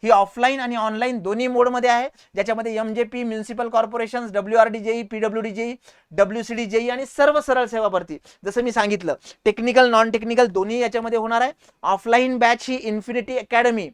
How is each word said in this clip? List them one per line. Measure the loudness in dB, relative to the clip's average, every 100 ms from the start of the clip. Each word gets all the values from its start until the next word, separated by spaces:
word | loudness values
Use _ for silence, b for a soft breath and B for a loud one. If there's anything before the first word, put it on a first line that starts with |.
ही | 6
ऑफलाईन | 4 4 0 0 0
आणि | -4 -4
ऑनलाईन | -4 -2 -4 -4
दोन्ही | -4 -2 -2
मोडमध्ये | 2 2 2 2
आहे, | 2 0 b b
ज्याच्यामध्ये | -6 -4 -2 -4 -4
एमजेपी, | -4 -4 -4 -4
म्युनिसिपल | -6 -6 -8 -6 -2
कॉर्पोरेशन्स, | 0 0 -4 -6 -6 -4
डब्ल्यूआरडी | -6 0 4 4 2
जेई, | -4 -4
पीडब्ल्यूडी | -6 -4 -4 -2 -6
जेई, | -6 -8 -8 b b b
डब्ल्यूसीडी | 0 0 0 -6 -6 -2
जेई | -2 -2
आणि | -4 -8
सर्व | 2 4 4
सरळ | 0 0 0
सेवा | 0 0
भरती. | 0 -4 -14 b b -6
जसं | -2
मी | -2
सांगितलं, | 0 0 0 -2 -6 B B 0
टेक्निकल, | 0 2 6 6
नॉन | 6 2
टेक्निकल | 0 -2 2 2
दोन्ही | 2 -2 -2
याच्यामध्ये | -2 -2 -2 -2
होणार | 0 0
आहे. | 0 -4 b _
ऑफलाईन | -2 -2 4 4 4 2
बॅच | 2 2 -2
ही | -6
इन्फिनिटी | -4 -6 -4 -6 -4 -6
अकॅडमी | 0 2 2 0 -6